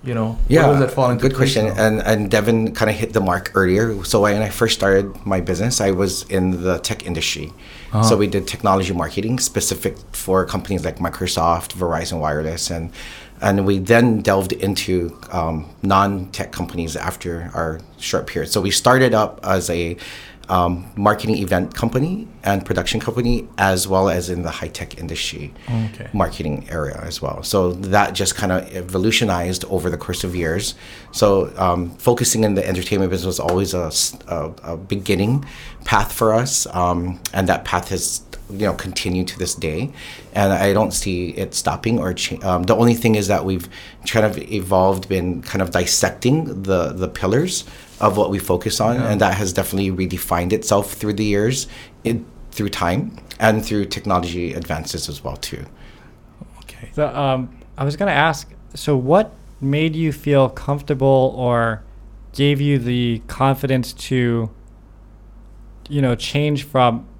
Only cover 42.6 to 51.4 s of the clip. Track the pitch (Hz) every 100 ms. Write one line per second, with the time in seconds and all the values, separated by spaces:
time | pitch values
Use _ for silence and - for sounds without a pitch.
42.6 | 90 110 120 117 117 110 95 98 95 95
43.6 | - - - - - 113 107 - - 104
44.6 | 90 95 95 95 92 95 90 87 - 98
45.6 | 92 90 90 - 90 - 120 151 160 95
46.6 | 95 92 78 90 92 - 95 120 180 -
47.6 | - - - - 107 101 95 98 - 90
48.6 | 107 - 110 120 113 104 98 95 98 87
49.6 | 92 98 98 90 92 92 - 87 90 104
50.6 | - 101 101 - 107 104 107 101